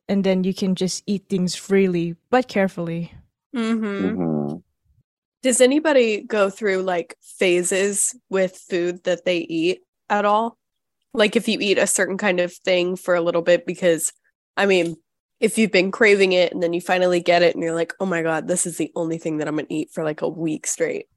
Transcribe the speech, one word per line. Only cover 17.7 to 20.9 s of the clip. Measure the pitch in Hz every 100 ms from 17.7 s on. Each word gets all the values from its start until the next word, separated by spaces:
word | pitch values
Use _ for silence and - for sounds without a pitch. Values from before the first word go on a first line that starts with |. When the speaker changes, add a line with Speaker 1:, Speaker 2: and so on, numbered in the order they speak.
Speaker 2:
like, | 165 165 -
"Oh | 190
my | 170
God, | 165 160 143
this | 180 180
is | 160
the | 151 -
only | 165 165
thing | 165 151
that | 147
I'm | 151
gonna | -
eat | 156 -
for, | -
like, | 156 151
a | 160
week | 156 160 151 -
straight." | - 156